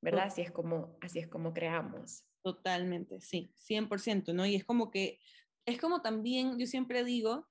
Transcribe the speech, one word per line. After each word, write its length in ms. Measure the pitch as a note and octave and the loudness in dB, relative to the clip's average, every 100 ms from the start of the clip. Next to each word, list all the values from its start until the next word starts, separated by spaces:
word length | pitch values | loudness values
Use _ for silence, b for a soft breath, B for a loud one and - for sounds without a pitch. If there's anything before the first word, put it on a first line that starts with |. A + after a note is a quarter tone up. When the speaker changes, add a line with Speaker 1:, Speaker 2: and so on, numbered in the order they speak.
Speaker 1:
¿verdad? 220 | E3 E3+ | 2 2
Speaker 2:
Tot- 40 | F#3+ | 2
Speaker 1:
Así 140 | F#3 | 0
es 100 | F3 | -4
como, 460 | - E3 E3 - - | -2 0 0 -2 -10
así 180 | F3+ D#3 | -8 -6
es 80 | E3 | -6
como 260 | E3 E3 | -4 -4
creamos. 720 | E3 E3+ E3 G3 - - - - _ | 0 0 0 -2 -8 -10 -14 -16 _
Speaker 2:
Totalmente, 800 | F#3 F#3 F#3 F3+ F3+ F3 - F#3+ | -6 -4 0 0 0 -2 -4 -10
sí, 320 | - F3+ F3+ _ | -6 -6 -6 _
cien 320 | - G#3+ G#3+ | -2 0 2
por 100 | G3+ | -2
ciento, 340 | G#3+ G3+ F#3 | 2 0 2
¿no? 120 | F3 F#3+ | 2 4
Y 80 | G3+ | 2
es 100 | F#3+ | 2
como 260 | A#3+ A3 | 2 2
que, 280 | G3 F#3+ - B B B _ - | 2 -2 -2 B B B _ -6
es 140 | A#3+ | -2
como 240 | E4 F4 | 2 2
también, 560 | C#4 A3 A3 B3+ B3+ B3 | 2 0 0 2 2 0
yo 80 | B3 | -2
siempre 360 | C4 B3+ B3 | 0 0 0
digo 440 | B3 B3 A3 B3 D#4+ | 2 2 2 0 -4